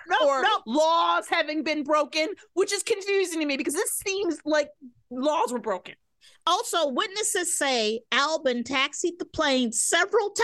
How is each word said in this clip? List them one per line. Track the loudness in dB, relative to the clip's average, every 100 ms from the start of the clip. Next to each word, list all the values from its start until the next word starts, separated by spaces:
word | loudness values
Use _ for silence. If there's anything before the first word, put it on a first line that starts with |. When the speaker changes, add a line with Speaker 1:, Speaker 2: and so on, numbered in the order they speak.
| -2
Speaker 1:
nope, | 2 4
Speaker 2:
or | 2
Speaker 1:
nope. | 2 0 0
Speaker 2:
laws | 2 4 4 2 0 0
having | 0 0 -2
been | -2 -2
broken, | 2 2 2 0 -2 -4 -8
which | -2 0
is | 0
confusing | -2 -2 0 0 0 0
to | -2
me | -2
because | -2
this | -2 -2 -2 -4
seems | -2 -2 -4 0
like | 0 0 -6 -20 _ -14
laws | -4 0 0 0
were | -2
broken. | -4 -6 -6 -20 _ _ -20 _ -2
Speaker 1:
Also, | 0 0 0 0
witnesses | 0 -2 -2 -2 -2 -2 -2
say | 0 0 0 -2 -2
Alvin | 0 2 0 0 -2
taxied | -2 -2 -2 -2 -4 -4
the | -10
plane | -2 0 2 0
several | 0 0 2 2 2 0 2